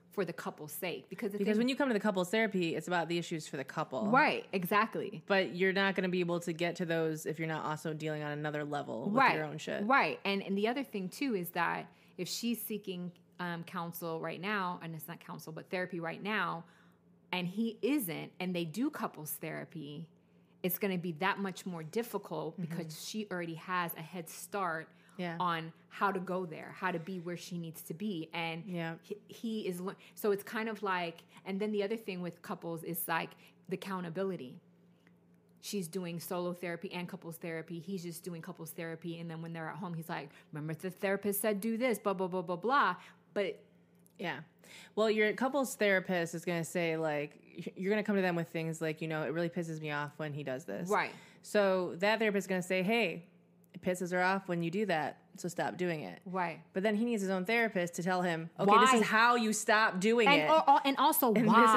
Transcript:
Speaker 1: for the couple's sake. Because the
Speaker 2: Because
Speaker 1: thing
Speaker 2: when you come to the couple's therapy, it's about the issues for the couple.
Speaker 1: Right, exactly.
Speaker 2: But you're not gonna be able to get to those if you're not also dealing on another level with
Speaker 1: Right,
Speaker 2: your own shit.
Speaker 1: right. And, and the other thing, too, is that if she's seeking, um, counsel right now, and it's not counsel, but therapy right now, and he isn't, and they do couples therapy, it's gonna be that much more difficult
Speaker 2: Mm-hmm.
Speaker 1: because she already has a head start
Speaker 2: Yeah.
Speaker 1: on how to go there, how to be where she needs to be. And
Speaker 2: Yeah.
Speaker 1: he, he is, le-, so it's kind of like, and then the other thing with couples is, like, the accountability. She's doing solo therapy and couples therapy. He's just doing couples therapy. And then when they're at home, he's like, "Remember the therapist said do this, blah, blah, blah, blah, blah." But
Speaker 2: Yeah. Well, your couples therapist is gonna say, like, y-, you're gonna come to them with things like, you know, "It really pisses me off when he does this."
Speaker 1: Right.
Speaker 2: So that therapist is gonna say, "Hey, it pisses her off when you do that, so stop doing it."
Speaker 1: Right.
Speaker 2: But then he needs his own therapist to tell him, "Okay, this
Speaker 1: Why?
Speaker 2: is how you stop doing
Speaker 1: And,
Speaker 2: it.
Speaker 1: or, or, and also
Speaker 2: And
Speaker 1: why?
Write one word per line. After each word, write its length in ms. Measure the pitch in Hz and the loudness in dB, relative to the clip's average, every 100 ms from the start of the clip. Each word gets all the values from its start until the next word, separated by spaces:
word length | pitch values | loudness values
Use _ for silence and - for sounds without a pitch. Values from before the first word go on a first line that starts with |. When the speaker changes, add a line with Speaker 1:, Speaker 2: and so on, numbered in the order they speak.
| _ | _
Speaker 1:
for 120 | - | -4
the 80 | 170 | -4
couple's 400 | - 196 - 151 | -4 -8 -8 -10
sake. 360 | - 180 - - | -6 -6 -6 -10
Because 220 | 185 208 | -8 -4
the 60 | 208 | 0
Speaker 2:
Because 140 | 202 | 2
Speaker 1:
thing 60 | 214 | 4
Speaker 2:
when 100 | 247 | 4
you 80 | 277 | 2
come 120 | 277 | 2
to 60 | |
the 60 | 202 | 2
couple's 300 | 214 185 175 | 2 2 2
therapy, 440 | 220 220 190 165 | 2 2 2 0
it's 140 | 135 180 | 0 0
about 200 | 180 160 | 0 2
the 100 | 170 | -2
issues 280 | 165 160 - | -2 -6 -6
for 100 | 143 | -8
the 60 | |
couple. 420 | 131 - 151 127 104 | -6 -4 -4 -2 4
Speaker 1:
Right, 400 | 254 285 127 - | 6 6 2 -2
exactly. 680 | 190 170 208 220 170 - 156 - | -2 4 4 4 0 -6 -4 2
Speaker 2:
But 280 | 196 170 | 2 2
you're 180 | 175 190 | 2 2
not 200 | 185 196 | 4 2
gonna 140 | 190 185 | 2 2
be 120 | 180 | 2
able 200 | 175 175 | 2 0
to 120 | 175 | -2
get 200 | 160 170 170 | -2 -2 0
to 100 | 165 | 0
those 400 | 165 160 156 - | 2 2 0 -4
if 120 | 160 | -4
you're 100 | 160 | -2
not 160 | 156 143 | -2 -4
also 260 | 151 165 | -4 -4
dealing 300 | 156 156 151 | -4 -4 -4
on 100 | 147 | -4
another 320 | 147 151 151 | -4 -4 -4
level 400 | 147 147 135 113 156 | -4 -4 -4 -4 0
with 40 | |
Speaker 1:
Right, 220 | 233 247 156 | 4 6 4
Speaker 2:
your 80 | |
own 140 | 151 156 | -2 -6
shit. 260 | - 139 208 | -4 -2 4
Speaker 1:
right. 320 | 269 165 - | 4 4 0
And, 180 | 196 196 | -2 -2
and 140 | - 196 | 0 0
the 120 | 214 | 0
other 140 | 269 | 0
thing, 260 | - 208 180 | -4 -6 -6
too, 240 | - 277 | -4 -2
is 160 | 196 175 | -2 -2
that 360 | 175 170 170 - - - - | 0 0 0 -6 -16 -14 -10
if 100 | 175 | -8
she's 320 | - 233 220 | -4 -2 -4
seeking, 500 | - 208 196 180 175 - _ - | -4 -8 -6 -8 -8 -12 _ -8
um, 220 | 180 170 | -6 -6
counsel 560 | 165 185 170 - 170 160 | -6 -6 -6 -6 -6 -4
right 200 | 165 170 | -6 -4
now, 400 | 190 208 180 175 | -2 -2 -2 -4
and 140 | 165 160 | -8 -10
it's 100 | 170 | -10
not 140 | 165 | -14
counsel, 320 | - 170 160 | -12 -12 -12
but 180 | 160 - | -12 -6
therapy 300 | 185 180 175 | -4 -2 -4
right 200 | 165 160 | -6 -6
now, 440 | 196 214 170 165 - - - _ _ _ _ | -4 -2 -2 -4 -10 -20 -20 _ _ _ _
and 160 | 180 175 | -4 -2
he 320 | 202 226 - | -2 -4 0
isn't, 500 | 220 294 175 147 151 - | 0 0 0 -6 -8 -6
and 120 | 185 | -2
they 100 | 175 | -2
do 260 | 165 185 294 | -2 -2 -2
couples 400 | 262 226 151 151 - | -2 -8 -8 -10 -8
therapy, 680 | 160 151 147 156 143 147 160 _ _ _ _ _ | -8 -8 -10 -12 -10 -12 -14 _ _ _ _ _
it's 120 | 185 - | -4 -2
gonna 220 | 202 180 | -2 -2
be 140 | 175 | -4
that 260 | 151 190 196 | 0 0 0
much 260 | 196 180 | -4 -6
more 200 | 190 170 | -8 -8
difficult 760 | 156 220 226 202 - 156 151 165 | -6 -4 -4 -6 -6 -6 -6 -6
Speaker 2:
Mm-hmm. 20 | 160 | -6
Speaker 1:
because 300 | 170 160 156 - | -6 -8 -10 -10
she 200 | 214 208 | -8 -6
already 240 | 180 170 | -6 -6
has 400 | 160 180 180 170 | -8 -4 -2 -2
a 80 | - | -6
head 260 | 160 185 165 | -12 -10 -12
start 600 | - - 208 180 160 156 - - - | -14 -8 -4 -2 -4 -8 -18 -16 -8
Speaker 2:
Yeah. 180 | 175 170 | -6 -2
Speaker 1:
on 340 | 180 165 165 - - | 0 0 -4 -12 -14
how 220 | - 202 | -2 0
to 80 | 190 | 0
go 280 | 185 180 175 | -2 -4 -4
there, 280 | 151 - - | -8 -12 -4
how 140 | 185 | -2
to 80 | 170 | -2
be 220 | 160 185 | -4 -8
where 160 | 170 175 | -6 -8
she 220 | - 175 | -8 -8
needs 240 | 165 156 | -8 -10
to 120 | - | -12
be. 340 | 160 214 165 160 | -8 -6 -6 -6
And 300 | 170 165 165 196 | -6 -4 -6 -6
Speaker 2:
Yeah. 280 | 170 165 165 | -6 -4 -6
Speaker 1:
he, 140 | - - - | -10 -14 -14
he 400 | - 226 220 185 | -10 -6 -4 -4
is, 120 | 175 | -6
le-, 140 | 185 - - - | -8 -10 -16 -4
so 160 | 214 | 0
it's 100 | 196 | 0
kind 260 | - 226 226 | -2 -6 -6
of 140 | 202 | -4
like, 400 | 202 180 170 165 - - | -2 -2 -2 -8 -18 -14
and 160 | - 196 | -6 -4
then 100 | 214 | 0
the 140 | 208 | 0
other 120 | 202 226 | 0 -2
thing 240 | 214 180 | -6 -6
with 200 | 175 - | -6 -8
couples 400 | - 175 170 165 | -10 -8 -8 -8
is, 240 | 170 170 - | -6 -6 0
like, 240 | 165 165 - - _ - | 0 -2 -10 -20 _ -8
the 60 | 180 | -8
accountability. 840 | 196 190 175 160 196 170 127 - - _ _ _ _ _ _ _ _ _ | -6 -6 -6 -4 -4 -4 -10 -16 -20 _ _ _ _ _ _ _ _ _
She's 260 | - 202 165 | -6 -6 -4
doing 300 | 190 175 170 | -6 -6 -6
solo 320 | - 180 175 | -4 -4 -4
therapy 380 | 175 175 170 196 | -4 -6 -6 -6
and 160 | 175 175 | -8 -8
couples 280 | 185 165 160 | -10 -12 -10
therapy. 420 | 170 160 160 170 | -8 -8 -8 -10
He's 220 | 165 190 | -6 -6
just 180 | 175 165 | -6 -10
doing 180 | 185 170 | -10 -10
couples 280 | 170 165 160 | -10 -12 -12
therapy. 460 | - 165 160 175 165 | -8 -8 -8 -8 -8
And 80 | 170 | -8
then 120 | 160 | -8
when 100 | 165 | -8
they're 160 | 165 160 | -8 -8
at 80 | 156 | -8
home, 180 | 185 | -8
he's 140 | 165 160 | -8 -6
like, 220 | 160 151 - - | -6 -8 -16 -14
"Remember 220 | 147 156 | -8 -6
the 160 | 156 185 | -6 -8
therapist 500 | - 196 196 202 202 | -2 0 2 0 0
said 200 | 220 208 | 0 0
do 160 | 220 226 | 0 0
this, 220 | 254 214 | 2 2
blah, 160 | 202 | 0
blah, 140 | 185 185 | 0 0
blah, 140 | 185 | -2
blah, 140 | 175 175 | -4 -2
blah." 380 | 226 277 202 180 - - _ | 2 4 4 0 -8 -20 _
But 240 | 208 185 - - _ _ _ _ - | -2 -2 -4 -12 _ _ _ _ -8
Speaker 2:
Yeah. 220 | 175 143 - _ - - - - | -6 -6 -10 _ -20 -20 -6 2
Well, 140 | 220 | 4
your 220 | 214 214 | 4 4
couples 420 | 196 262 285 254 - | 4 2 2 0 2
therapist 580 | 208 190 180 180 170 | 4 4 4 0 0
is 100 | 165 | -2
gonna 200 | 180 170 | -2 -2
say, 320 | 160 180 165 160 | 0 0 0 2
like, 440 | 160 147 147 - - 71 | 0 0 -4 -10 -18 -12
y-, 160 | 180 - | -10 -4
you're 140 | 190 | 0
gonna 120 | 214 | 0
come 140 | 208 196 | 2 2
to 60 | |
them 140 | 185 170 | 4 2
with 120 | 160 | 0
things 320 | 165 160 156 | -2 -4 -2
like, 200 | 160 156 | -2 -2
you 80 | 160 | -4
know, 140 | 156 | -2
"It 60 | 131 | -2
really 160 | 165 170 | 0 -2
pisses 320 | 180 165 156 | -2 -4 -4
me 100 | 151 | -4
off 220 | 147 147 - | -4 -4 -6
when 140 | 151 | -6
he 100 | 147 | -6
does 220 | 135 131 | -6 -6
this." 240 | - 101 180 | -6 -4 0
Speaker 1:
Right. 240 | 196 151 - - - | 2 2 -4 -18 -20
Speaker 2:
So 520 | - 208 196 185 175 160 | 0 4 6 4 0 0
that 200 | 202 220 | 2 4
therapist 260 | 220 202 | 4 2
is 40 | 190 | 0
gonna 140 | 185 | 0
say, 200 | 175 185 | 2 2
"Hey, 420 | 185 233 185 170 - - _ _ _ | 4 2 2 -2 -10 -20 _ _ _
it 60 | 170 | -4
pisses 300 | 185 185 180 | -2 0 0
her 100 | 180 | 2
off 260 | 185 196 190 | 4 2 0
when 140 | 170 | 0
you 80 | 170 | 0
do 160 | 196 202 | 0 2
that, 320 | 156 143 - _ - | 2 0 -6 _ -10
so 120 | 175 | -6
stop 280 | 170 135 101 | -2 -2 0
doing 240 | 180 160 | -2 -2
it." 180 | 92 87 190 | -6 -10 -6
Speaker 1:
Right. 340 | 185 170 160 - | -4 -4 -6 -8
Speaker 2:
But 80 | 190 | -2
then 140 | 214 208 | 2 2
he 80 | 240 | 2
needs 160 | 226 | 0
his 80 | 190 | 0
own 140 | 190 185 | 0 2
therapist 480 | 233 226 190 175 | 2 2 2 -2
to 80 | 175 | -2
tell 180 | 175 180 | 0 2
him, 280 | 180 160 165 - | 2 0 -4 2
"Okay, 180 | 196 214 | 8 8
this 120 | 254 | 10
Speaker 1:
Why? 60 | 240 | 8
Speaker 2:
is 80 | 190 | 6
how 300 | 220 240 240 | 6 6 6
you 160 | 220 | 4
stop 480 | 214 - 214 214 180 | 2 4 6 4 4
doing 260 | 214 240 226 | 4 6 8
Speaker 1:
And, 140 | 285 | 6
Speaker 2:
it. 80 | 156 | 8
Speaker 1:
or, 180 | - - | 6 8
or, 120 | 285 | 6
and 120 | 277 269 | 6 4
also 340 | 294 - 254 | 4 6 6
Speaker 2:
And 140 | 214 226 | 6 8
Speaker 1:
why? 140 | 226 226 | 10 10